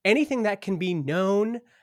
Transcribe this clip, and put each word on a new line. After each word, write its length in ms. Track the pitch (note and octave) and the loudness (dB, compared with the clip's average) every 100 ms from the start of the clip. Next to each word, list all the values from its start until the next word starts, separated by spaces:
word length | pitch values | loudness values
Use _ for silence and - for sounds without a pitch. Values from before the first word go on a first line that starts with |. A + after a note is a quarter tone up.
Anything 400 | F#3+ B3+ D4+ B3+ | 2 2 2 0
that 160 | G#3+ G3+ | -2 -2
can 180 | G3+ F3+ | -4 -2
be 160 | F#3 | 0
known, 640 | F3 C3+ E3+ F#3+ G3+ A3 A#3 - _ | -2 0 0 2 2 0 -4 -12 _